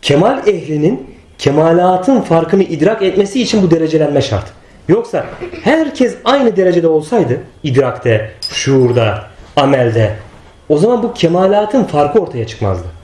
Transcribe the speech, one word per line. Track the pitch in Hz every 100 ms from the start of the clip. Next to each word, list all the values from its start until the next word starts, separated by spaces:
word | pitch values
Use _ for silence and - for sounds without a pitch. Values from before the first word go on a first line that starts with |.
kemal | - 143 202 277 208
ehlinin | 185 139 151 151 262 - - - -
kemalatın | - 143 165 170 180 185 180 262
farkını | - 165 160 196
idrak | 185 160 165 220
etmesi | 190 196 196 269
için | 233 220
bu | 185
derecelenme | 165 156 156 151 143
şart. | - 104 - - - - -
Yoksa | 190 226 165 - - 359 -
herkes | - 311 311 - 247 190
aynı | - 277 240 190
derecede | 185 170 165
olsaydı | 156 151 233 165 123 - -
idrakte, | 151 127 127 - 127 110 107 - -
şuurda, | - - 135 123 117 110 98 - - - -
amelde | 139 135 120 110 107 - - - - - -
o | 147
zaman | 202 240
bu | -
kemalatın | - 165 175 190 208 214 269
farkı | 208 147 147 226
ortaya | 180 123 107
çıkmazdı. | - 104 90 85 -